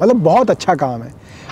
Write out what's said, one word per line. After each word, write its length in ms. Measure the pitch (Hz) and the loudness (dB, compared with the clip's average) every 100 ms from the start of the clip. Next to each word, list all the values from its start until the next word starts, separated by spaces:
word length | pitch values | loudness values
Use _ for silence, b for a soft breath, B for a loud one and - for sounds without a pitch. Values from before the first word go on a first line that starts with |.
मतलब, 140 | 202 247 | 0 2
बहुत 340 | 160 202 226 | 2 2 2
अच्छा 260 | 185 - 160 | 0 -2 -2
काम 280 | 139 117 | -2 -6
है। 100 | 120 - B B B | -12 -18 B B B